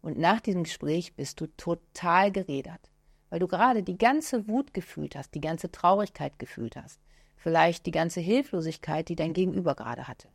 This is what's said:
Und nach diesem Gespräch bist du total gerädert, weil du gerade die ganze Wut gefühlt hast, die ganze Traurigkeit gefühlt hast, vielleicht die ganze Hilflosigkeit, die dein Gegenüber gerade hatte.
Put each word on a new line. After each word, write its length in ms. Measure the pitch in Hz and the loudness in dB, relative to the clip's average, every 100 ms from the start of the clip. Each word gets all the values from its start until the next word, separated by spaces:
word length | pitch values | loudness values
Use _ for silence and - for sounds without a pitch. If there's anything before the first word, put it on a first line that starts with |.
Und 160 | 165 147 | -8 2
nach 240 | 165 220 | 2 4
diesem 220 | - 180 | 0 -2
Gespräch 520 | 160 - 147 165 175 - | -2 -4 -2 -2 -4 -10
bist 240 | 139 - | -10 -8
du 80 | 156 | -12
total 840 | - - 170 _ - 180 175 202 | -8 -4 -4 _ -6 2 4 4
gerädert, 600 | 196 180 139 - 170 _ _ _ _ _ | 0 -4 -6 -6 -16 _ _ _ _ _
weil 100 | 170 | -2
du 80 | 185 | 0
gerade 360 | 180 247 226 | 4 4 4
die 140 | 185 180 | -2 2
ganze 500 | 226 302 311 240 214 | 4 4 0 -4 0
Wut 260 | 233 277 | -2 -2
gefühlt 420 | 190 - - 151 143 | -8 -8 -10 -8 -10
hast, 180 | - | -10
die 80 | 147 | -6
ganze 300 | 151 165 170 | -4 -4 -6
Traurigkeit 680 | - 175 196 202 - 139 _ | 2 4 4 0 -6 -8 _
gefühlt 380 | - - 113 - | -14 -8 -8 -10
hast, 240 | - - _ _ _ _ | -18 -20 _ _ _ _
vielleicht 500 | 170 165 165 165 - | 2 6 4 4 -2
die 60 | |
ganze 280 | 156 165 180 | 0 -2 -2
Hilflosigkeit, 880 | 165 240 277 180 160 156 - 151 160 | 2 2 2 -4 -4 -6 -4 -4 -2
die 80 | 170 | -4
dein 180 | 160 | -2
Gegenüber 420 | 175 185 190 170 135 | 0 0 2 0 -2
gerade 320 | 113 120 156 | -6 -8 -10
hatte. 200 | 123 - | -14 -18